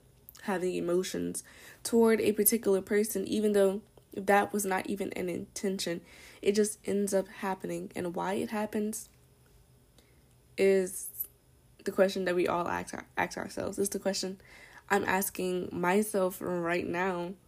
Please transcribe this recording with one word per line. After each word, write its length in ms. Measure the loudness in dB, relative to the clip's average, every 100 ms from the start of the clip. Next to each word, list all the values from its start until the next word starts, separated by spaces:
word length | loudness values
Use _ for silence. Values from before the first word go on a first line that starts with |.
| _ _ -20 -10 -4
having 300 | -2 -2 -2
emotions 680 | 0 0 0 -4 -4 -6 -10 -18 -20 -14
toward 380 | 2 6 6 6
a 100 | 4
particular 500 | 2 2 2 2 2
person, 460 | 2 0 0 -2 -2
even 260 | 0 4
though 280 | 6 4 2 -6 -20 _ -4
that 380 | 4 4 4
was 100 | 0
not 220 | 0 -2 -2
even 260 | -4 -4
an 140 | -4 -4
intention. 760 | -4 -8 -4 -2 -2 -2 -6 -8 -20 -20 -2
It 120 | 0
just 260 | 2 2 -2 -4
ends 280 | -2 2
up 140 | 0 -2 -4
happening. 520 | -6 -4 -6 -6 -6 -6
And 200 | -4 -2
why 180 | -2
it 180 | -2 -2
happens 580 | -4 -2 -2 -2 -4 -12 _ _ _ _ -20 _ _ _ _ _ _ _ _ _ 2
is 500 | 4 4 2 -6 -10 -12 -14 _ _ _ _ -12
the 80 | -4
question 340 | 2 2 2 0
that 100 | 2
we 120 | 2
all 200 | 0 -2
ask, 280 | -4 -6 -10 -8 -4
ask 200 | -4 -4
ourselves. 420 | -8 -6 -6 -2
It's 100 | -2
the 100 | -2
question 400 | -2 -2 -4 -8 -16 -20 -20 -18 -2
I'm 140 | 0 2
asking 640 | 0 -2 -4 -2 -2 -4
myself 640 | 0 2 2 2 2 0 0
right 480 | -4 -2 0 0 -2
now 460 | -2 -2 -2 -6 -10